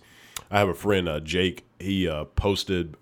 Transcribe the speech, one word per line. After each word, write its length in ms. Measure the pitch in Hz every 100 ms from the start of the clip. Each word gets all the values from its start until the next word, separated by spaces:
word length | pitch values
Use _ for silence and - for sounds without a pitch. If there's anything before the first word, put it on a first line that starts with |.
| - - - - -
I 80 | 101
have 80 | 101
a 60 |
friend, 340 | 82 101 101 87
uh, 140 | 76
Jake. 420 | 78 90 92 - - -
He, 260 | 92 98 87
uh, 180 | 76 76
posted 680 | - 104 98 - 90 85 73